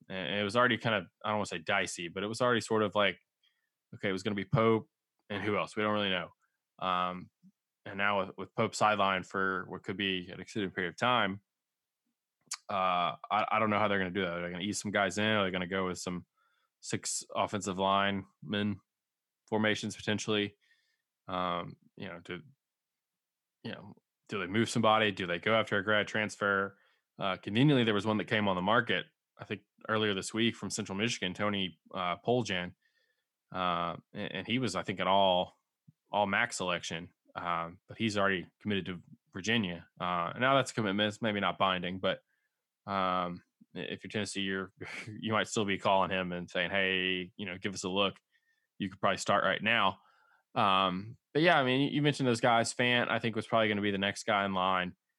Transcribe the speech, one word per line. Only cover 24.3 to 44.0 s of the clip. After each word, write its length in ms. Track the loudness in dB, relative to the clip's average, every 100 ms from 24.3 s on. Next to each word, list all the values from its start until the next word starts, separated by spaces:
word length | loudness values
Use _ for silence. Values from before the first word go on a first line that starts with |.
| -6
they 80 | -2
move 240 | 0 2
somebody? 400 | 2 4 6 4
Do 160 | 0 -4
they 120 | -2
go 160 | 2
after 220 | 2 2 0
a 60 |
grad 220 | 2 2 2
transfer? 680 | -2 -2 0 2 2 0 -6 _ _ _ -6
Uh, 180 | -4 -4
conveniently, 480 | -2 4 6 6
there 100 | 4
was 120 | 2 2
one 100 | 0
that 80 | 0
came 200 | 0 2
on 60 | 0
the 60 |
market, 440 | 2 2 2 -2 -4 _ _ -18
I 60 |
think, 180 | -10 -10 _ _ -4
earlier 260 | 0 2
this 180 | 0 -2
week 220 | 0 0
from 160 | 0 -8
Central 260 | -6 -6 -2
Michigan, 380 | -2 -2 -4
Tony, 440 | -2 -2 -2 -4 -8 -12
uh, 240 | -4 -2 -2
Poljan. 480 | 0 0 0 -4 -6 -10 _ _ _ _ _ _ _
Uh, 440 | -2 0 0 -2 -6 -12
and, 180 | -10 -6
and 140 | -6 -2
he 120 | -2
was, 180 | 0 -2
I 60 |
think, 180 | -4 -2
an 80 | 2
all, 500 | 4 4 4 0 _ _ _ -20 _ -4
all 140 | 0 2
mac 260 | 2 0
selection. 560 | -2 -2 -2 -4 -8 -10 _ _
Um, 440 | -8 -4 -4 -4 -10 -16
but 100 | -4
he's 180 | -2 2
already 300 | 2 0 -4 _
committed 240 | -2 -2 -2
to 140 | -10 -12 -20 _
Virginia. 520 | -8 0 0 0 -6 -12 -6
Uh, 300 | -2 -2 -2
and 80 | 0
now 140 | 4
that's 160 | 4 2
a 40 |
commitment. 340 | -2 0 2 0
It's 120 | 0
maybe 200 | -2 0
not 180 | 0 0
binding, 400 | 0 0 -4 -4
but, 240 | -2 -4 _ _ _ _ _ _ -6
um, 520 | -2 0 0 -2 -6 _ _ -16
i-, 60 | -10
if 220 | -8 -8